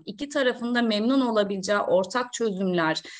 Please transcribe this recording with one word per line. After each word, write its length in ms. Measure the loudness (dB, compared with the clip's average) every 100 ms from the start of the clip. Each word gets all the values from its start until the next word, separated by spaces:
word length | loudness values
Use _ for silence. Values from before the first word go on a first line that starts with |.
| -10
iki 240 | -10 -6
tarafın 460 | 0 0 -2 -2 0
da 60 |
memnun 400 | 2 2 2 2
olabileceği 580 | 2 2 0 -2 0 0
ortak 540 | 2 2 2 -2 -4
çözümler, 680 | -2 -2 0 0 2 2 0 -6